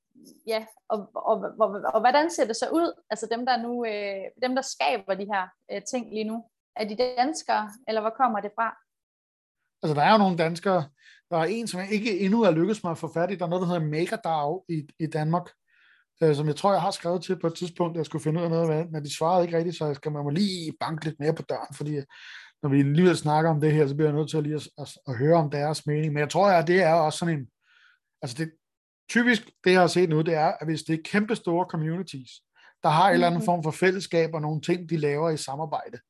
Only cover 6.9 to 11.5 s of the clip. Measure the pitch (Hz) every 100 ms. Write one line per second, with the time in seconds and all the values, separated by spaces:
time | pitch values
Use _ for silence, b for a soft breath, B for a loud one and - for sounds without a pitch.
6.9 | 208 254 247 254 311 - 220 214 - -
7.9 | 220 214 226 254 214 202 - 226 - _
8.9 | _ _ _ _ _ _ _ _ _ 175
9.9 | 147 151 214 196 170 165 165 202 185 151
10.9 | b b b _ 170 165